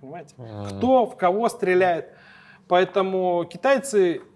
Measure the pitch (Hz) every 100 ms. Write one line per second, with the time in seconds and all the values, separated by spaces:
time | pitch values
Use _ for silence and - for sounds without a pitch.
0 | 131 170 151 - 113 104 101 196 240 262
1 | 220 - 180 202 226 226 185 185 185 165
2 | - - - - - - - 180 185 196
3 | 190 190 180 175 170 175 262 269 - 214
4 | 180 147 -